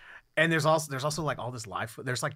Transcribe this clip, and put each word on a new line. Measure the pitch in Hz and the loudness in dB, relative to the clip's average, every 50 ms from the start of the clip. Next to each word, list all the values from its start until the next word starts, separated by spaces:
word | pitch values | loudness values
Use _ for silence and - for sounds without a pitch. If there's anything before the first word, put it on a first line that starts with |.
| - - - - - _ - | -20 -20 -20 -20 -20 _ 2
And | - 160 165 | 4 4 4
there's | 165 160 151 | 4 4 4
also, | 156 156 160 151 151 | 4 4 4 2 -2
there's | 139 131 123 | -4 -4 -2
also, | 151 - - 160 | -2 -2 -2 -2
like, | 143 123 - | -2 -2 -4
all | - 120 | -4 -8
this | 127 120 113 | -8 -8 -8
live | 107 92 90 107 117 | -6 -4 -4 -4 -4
fo-, | - - - | -6 -6 -4
there's, | 131 127 - - | -4 -2 -2 -2
like, | 143 - | -4 -4